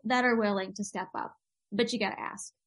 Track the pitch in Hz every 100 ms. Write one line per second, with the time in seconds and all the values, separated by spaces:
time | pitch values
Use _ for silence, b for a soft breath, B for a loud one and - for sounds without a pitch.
0 | 220 254 247 233 208 196 190 202 202 185
1 | 190 - - - _ _ _ 202 233 233
2 | 202 - - - - -